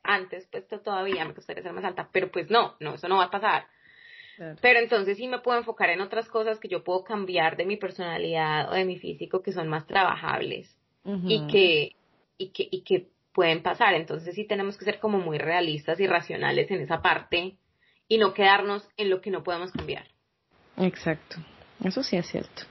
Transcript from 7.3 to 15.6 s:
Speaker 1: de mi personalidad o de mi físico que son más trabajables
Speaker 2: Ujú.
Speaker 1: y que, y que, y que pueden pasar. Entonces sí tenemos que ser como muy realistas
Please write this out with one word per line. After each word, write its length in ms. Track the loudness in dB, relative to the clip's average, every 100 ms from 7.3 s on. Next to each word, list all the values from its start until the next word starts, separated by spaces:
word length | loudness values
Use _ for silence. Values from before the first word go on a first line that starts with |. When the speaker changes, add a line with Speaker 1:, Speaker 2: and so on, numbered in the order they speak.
| 2 2 0
Speaker 1:
de 100 | -4
mi 120 | -2
personalidad 920 | -6 -6 -6 -4 -2 0 0 0 0
o 40 |
de 100 | 0
mi 140 | 0 -4
físico 440 | -10 -10 -4 -4
que 120 | -2
son 160 | -6 -4
más 180 | -4 0
trabajables 880 | 2 2 0 -2 -2 -4 -8 -12 _ _ _ -8
Speaker 2:
Ujú. 200 | -4 0
Speaker 1:
y 180 | 0 4
que, 480 | 6 6 4 0 _ _ _ _ _
y 120 | -12
que, 180 | -6 -6
y 120 | -6
que 240 | 0 0 0 _ _
pueden 280 | 2 2 2
pasar. 300 | 0 4 4
Entonces 400 | 4 -2 -8 -8 -8
sí 100 | -4
tenemos 320 | -2 -2 -4
que 80 | -6
ser 140 | -2
como 200 | 0 0
muy 180 | 0 -2
realistas 600 | 0 0